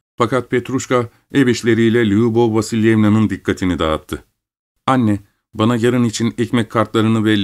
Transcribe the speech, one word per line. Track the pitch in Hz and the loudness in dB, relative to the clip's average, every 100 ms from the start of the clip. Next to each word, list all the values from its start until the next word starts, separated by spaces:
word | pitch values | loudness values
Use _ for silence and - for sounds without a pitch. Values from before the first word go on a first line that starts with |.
| _ - | _ -6
Fakat | 113 131 117 | -2 -2 -2
Petruşka | 127 120 127 - 127 113 _ _ | -4 -4 -6 -2 -2 -2 _ _
ev | 143 127 | 0 0
işleriyle | 113 113 113 113 117 113 | 0 0 2 2 2 2
Lyubov | 101 117 110 120 | 2 2 2 0
Vasilyevna'nın | 110 104 113 110 110 107 110 107 | 0 -2 0 2 4 4 2 0
dikkatini | 92 - 95 95 85 | -2 -4 -2 -2 -2
dağıttı. | 82 78 - 78 - _ _ _ _ _ - | -2 -4 -6 -12 -14 _ _ _ _ _ -2
"Anne, | 131 113 101 - _ _ | 0 0 -2 -6 _ _
bana | 107 110 120 | -4 -2 0
yarın | 120 123 | 0 0
için | 120 - 113 - | 0 -2 -4 -4
ekmek | 113 123 110 | -2 -2 -2
kartlarını | 117 107 117 110 113 | -2 -2 0 0 0
ve | 107 107 | 2 0